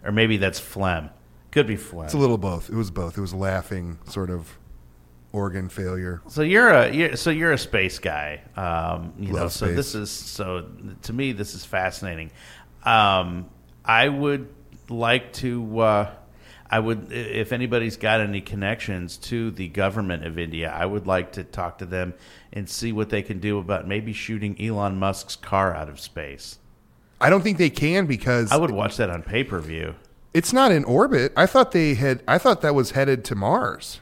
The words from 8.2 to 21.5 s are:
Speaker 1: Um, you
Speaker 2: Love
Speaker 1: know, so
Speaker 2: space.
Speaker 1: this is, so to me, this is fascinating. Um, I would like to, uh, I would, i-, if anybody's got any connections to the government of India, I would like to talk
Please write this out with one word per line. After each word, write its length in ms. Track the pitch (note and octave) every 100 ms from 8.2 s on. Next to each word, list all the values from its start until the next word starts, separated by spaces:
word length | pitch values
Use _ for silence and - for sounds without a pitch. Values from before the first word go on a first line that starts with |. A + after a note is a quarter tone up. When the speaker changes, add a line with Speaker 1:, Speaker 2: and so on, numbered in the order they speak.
| D2+ D2+ - -
Speaker 1:
Um, 560 | F2+ E2+ E2 E2 E2+ -
you 140 | G2
Speaker 2:
Love 100 | F#2
Speaker 1:
know, 60 | E2+
so 180 | - G2
Speaker 2:
space. 100 | F2
Speaker 1:
this 180 | -
is, 160 | G#2+ G#2
so 560 | - - - F#2+ F2+ E2+ - G2+ F#2+
to 100 | -
me, 200 | A2+ C3+
this 220 | G#2+ G2+
is 100 | G2
fascinating. 680 | - G2 F#2 - G2 E2 D#2+ - - - - -
Um, 680 | - A2+ G#2 F#2+ F2+ F2 E2+ - - -
I 240 | - A2+ C3+
would 400 | C#3 D3 C#3+ C#3 - - - -
like 440 | A#2 A#2 B2 B2+
to, 460 | - B2+ A#2+ A2+ A2
uh, 300 | A2+ G#2 G2+ - - - - - -
I 80 | A2
would, 300 | A2 A2+ -
i-, 40 |
if 380 | A#2+ A2+ A2 G#2+
anybody's 440 | A#2+ B2 A#2+ A2+ G#2
got 240 | A2 A2
any 200 | G#2+ G2+
connections 760 | F#2+ G#2 G2 A2 - F#2 F2 -
to 320 | - A#2+ A2+
the 180 | F#2+ F2+
government 560 | D#2 G2 G2 G2 E2+
of 140 | D#2+ E2
India, 320 | E2+ D#2+ E2
I 160 | D#2 F2+
would 200 | G#2 F#2
like 260 | F#2 F2+
to 120 | -
talk 340 | F2